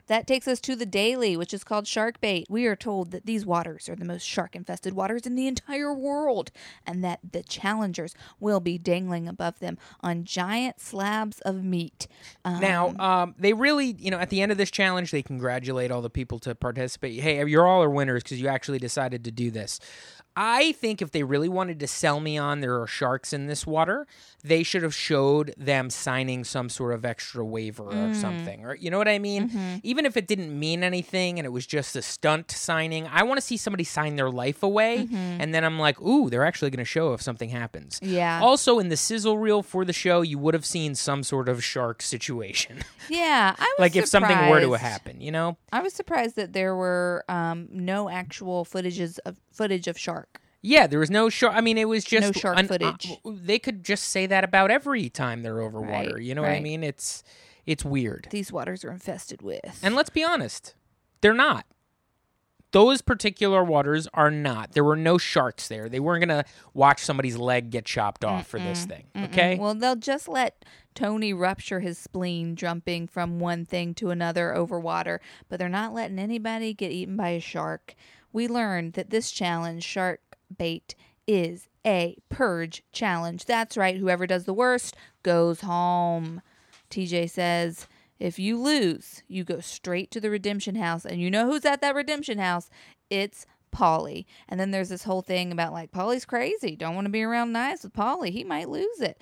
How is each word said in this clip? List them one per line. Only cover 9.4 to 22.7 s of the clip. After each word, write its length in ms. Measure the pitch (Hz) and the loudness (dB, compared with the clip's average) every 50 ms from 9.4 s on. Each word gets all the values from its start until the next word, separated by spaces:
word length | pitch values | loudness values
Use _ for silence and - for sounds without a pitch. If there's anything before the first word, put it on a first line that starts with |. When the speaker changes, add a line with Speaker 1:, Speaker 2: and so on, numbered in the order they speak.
| 175 170 165 - | -4 -4 -4 -6
Speaker 1:
them 160 | 180 175 170 - - - - _ | -8 -8 -8 -10 -12 -20 -20 _
on 240 | - 175 170 170 170 | -4 -4 -4 -4 -4
giant 560 | 175 - 185 180 185 214 233 247 254 - - | -6 -4 -4 -4 -2 -2 -2 -2 -2 -6 -8
slabs 580 | - - - 196 196 202 214 214 220 214 208 - - | -14 -12 -6 -4 -2 -2 -2 -2 -2 -4 -6 -6 -4
of 200 | 190 190 190 190 | -4 -4 -2 -2
meat. 460 | 190 180 175 170 156 - _ - - - - - - - _ _ | -2 0 -2 -2 -4 -8 _ -16 -16 -16 -20 -20 -20 -20 _ _
Speaker 2:
Now, 420 | 180 180 175 190 196 185 175 175 180 | -4 -2 0 2 2 2 2 2 0
Speaker 1:
Um, 120 | 180 196 | 0 0
Speaker 2:
um, 340 | 190 190 185 180 175 175 - - | 2 2 4 4 2 0 -2 2
they 140 | 180 202 220 | 2 4 4
really, 420 | 214 254 285 302 285 277 254 220 165 | 4 4 4 4 4 2 0 -2 -4
you 120 | - 190 | -4 -4
know, 80 | 190 175 | -2 -2
at 120 | 180 180 | -2 0
the 100 | 202 196 | 0 0
end 100 | 196 208 | 2 2
of 80 | 214 190 | 2 0
this 120 | 202 185 | 0 -2
challenge, 400 | - - 196 190 180 180 180 165 - | 0 0 2 2 2 0 -2 -2 -2
they 100 | 147 135 | -4 -4
congratulate 680 | - 139 127 123 127 123 127 127 127 131 127 123 123 127 | -4 -6 -4 -2 -2 -2 -2 -4 -4 -2 -2 0 0 -2
all 80 | 123 120 | -2 -4
the 80 | 117 | -4
people 280 | - 143 127 120 120 117 | -4 -4 -6 -4 -8 -8
to 140 | - 127 117 | -8 -8 -8
participate. 640 | - - 123 120 131 127 127 - - - 131 113 117 | -4 -4 -4 -2 -2 -4 -6 -6 -6 -8 -8 -6 -2
"Hey, 240 | 139 160 151 143 143 | 0 0 2 2 2
you 140 | 147 151 156 | 4 6 8
all 220 | 170 180 185 185 170 | 8 8 8 8 6
are 80 | 151 | 6
winners 320 | 139 143 139 135 127 120 117 | 4 2 2 2 0 0 -2
'cause 140 | - 135 123 | -4 -8 -4
you 100 | 127 135 | -2 -2
actually 220 | 135 127 - - 139 131 | -2 -2 -2 -4 -4 -4
decided 420 | 127 120 - 147 135 127 127 120 117 | -4 -4 -4 -2 -2 -2 -4 -6 -8
to 60 | 117 | -8
do 200 | 110 117 120 120 110 | -6 -4 -4 -4 -4
this." 260 | 110 104 - - - - - - - - - - - - _ _ | -6 -8 -8 -10 -10 -12 -16 -20 -20 -20 -20 -20 -20 -20 _ _
I 360 | - 202 220 233 254 294 320 302 | -2 0 2 4 4 4 4 2
think 300 | - - 220 214 - 196 | 0 -2 -4 -2 -2 -6
if 80 | 151 | -4
they 140 | - 165 143 | -2 -2 0
really 240 | 127 143 143 156 175 | 0 0 0 0 0
wanted 320 | 185 185 185 180 165 151 | 0 -2 -2 -4 -4 -6
to 80 | 143 139 | -6 -8
sell 320 | - - - 156 147 147 | -6 0 0 0 2 2
me 180 | 156 156 151 151 | -2 -2 -4 -2
on 220 | 143 143 147 147 | -2 -2 -2 -2
there 200 | 143 123 | -2 -2